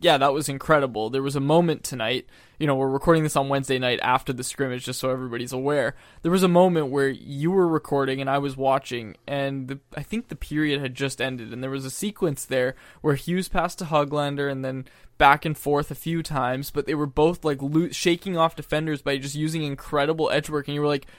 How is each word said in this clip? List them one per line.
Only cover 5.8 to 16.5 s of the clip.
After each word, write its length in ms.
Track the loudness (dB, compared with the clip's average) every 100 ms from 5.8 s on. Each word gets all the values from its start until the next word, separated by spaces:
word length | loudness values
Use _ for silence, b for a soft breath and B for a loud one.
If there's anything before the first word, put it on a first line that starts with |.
| 0 -4 b b
There 100 | 0
was 120 | 4
a 40 | 6
moment 400 | 6 6 4 0
where 220 | 0 0
you 400 | -2 -10 -4 0
were 180 | 2 4
recording 540 | 2 0 0 0 -2
and 80 | 0
I 80 | 0
was 180 | -2 -2
watching, 640 | 2 2 0 -8 -8 -14 -8
and 400 | -4 -4 -4 -8
the, 120 | -10 _ -12
I 80 |
think 240 | -6 -6 -6
the 80 | -12
period 440 | -6 -2 0 0
had 140 | -4
just 280 | -4 -4 -2
ended, 300 | -4 -4 -10
and 120 | -10
there 60 | -8
was 140 | -6 -8
a 60 |
sequence 540 | -6 -6 -2 -2 -2 -2
there 300 | 0 0 -2 b b
where 140 | -2 -2
Hughes 320 | 0 -2 0
passed 320 | 0 -2 -4
to 60 | 0
Höglander 640 | 0 2 0 -2 -2 -4
and 140 | -4
then 220 | -6 -8 -10 b b 6
back 260 | 6 6
and 140 | 2 -4
forth 340 | 0 0 0
a 40 | -6
few 280 | -4 -4
times, 480 | -2 -2 -2